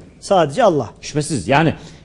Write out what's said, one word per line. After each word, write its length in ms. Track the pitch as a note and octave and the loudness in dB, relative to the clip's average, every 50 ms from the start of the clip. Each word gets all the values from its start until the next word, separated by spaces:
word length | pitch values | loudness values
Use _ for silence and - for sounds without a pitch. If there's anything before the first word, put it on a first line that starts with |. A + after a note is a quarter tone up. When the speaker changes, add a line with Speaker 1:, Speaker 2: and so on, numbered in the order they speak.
| - - - - | -20 -20 -20 -20
Speaker 1:
sadece 440 | - - G3+ F#3 E3 C#3+ C#3 A3 B3 | -4 0 2 2 2 0 0 2 2
Allah. 260 | G3+ D#3+ C#3+ A#2 G#2 - - | 2 2 2 -4 -6 -10 -16
Speaker 2:
Şüphesiz. 460 | - - - D3 C#3+ - D#3+ A2+ D#2+ F#2+ | -18 -8 -6 -6 -4 -4 -4 -6 -2 0
Yani 260 | C3+ C#3+ E3 D3 A2 - - - - - - | 2 2 2 2 0 -4 -10 -20 -20 -20 -20